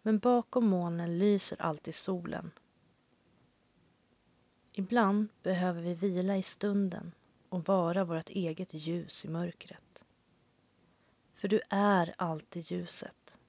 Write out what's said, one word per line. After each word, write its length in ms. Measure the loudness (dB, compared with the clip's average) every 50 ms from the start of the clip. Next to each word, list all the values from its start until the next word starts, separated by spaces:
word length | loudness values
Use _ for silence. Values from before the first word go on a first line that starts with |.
Men 180 | _ 4 2 4
bakom 480 | 6 4 4 4 2 _ 0 4 4
molnen 520 | 4 4 4 2 0 -2 -2 -2 -2 0 4
lyser 420 | 4 4 4 4 2 -4 -6 -2
alltid 340 | -2 -2 -2 -2 -8 -8 -8
solen. 560 | -6 -4 -4 -4 -4 -4 -6 -6 -6 -8 -10 -16 -18 _ _ _ _ _ _ _ _ _ _ _ _ _ _ _ _ _ _ _ _ _ _ _ _ _ _ _ _ _ _ _ _ _ _ _ _ _ _ _ _ _ _
Ibland 560 | -6 -6 -4 0 2 4 4 4 4 2 0 -2 _ _ -2
behöver 380 | 0 0 2 0 0 -2 -2
vi 120 | -4 -4 -4
vila 440 | 0 -2 0 0 0 0 0 0
i 60 | 0 -2
stunden 680 | -4 -6 _ -2 0 2 2 0 0 -2 -6 -10 -12 -16 _ _ _ _ _ _ _
och 180 | -6 -4 0
vara 360 | 2 2 2 2 2 2 0 0
vårt 260 | 0 -2 -6 -6 -4
eget 440 | -4 -4 -2 -2 -4 -6 -8 -10 -10
ljus 520 | -8 -6 -4 -4 -4 -6 -8 -10 -10 -8
i 20 |
mörkret. 760 | -6 -4 -4 -4 -6 -8 _ -20 -20 -20 -20 _ _ _ -20 -20 _ _ _ _ _ _ _ _ _ _ _ _ _ _ _ _ _ _ _ _ _ _ _ _ _ _
För 120 | -6 0
du 140 | 2 2 2 2 _
är 460 | 0 2 4 4 4 4 2 0 -2
alltid 540 | -4 -4 -4 -4 -6 -8 _ -12 -12 -8 -6
ljuset. 680 | -6 -6 -6 -8 -10 -10 -12 -12 -14 _ _ -20 -20 -20 _